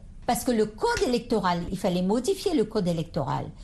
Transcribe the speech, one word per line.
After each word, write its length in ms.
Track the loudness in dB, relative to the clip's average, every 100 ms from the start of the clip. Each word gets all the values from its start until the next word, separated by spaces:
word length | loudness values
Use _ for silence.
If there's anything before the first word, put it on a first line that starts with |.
| -14 -8 -2
Parce 160 | 0
que 80 | 2
le 140 | 2 2
code 360 | 0 0 2 2
électoral, 540 | 0 0 0 2 0 -2
il 80 | -2
fallait 240 | 0 2
modifier 520 | 2 2 2 0 2
le 100 | 2
code 240 | 0 0 0
électoral 560 | 0 -2 -4 -2 -2 -4 -12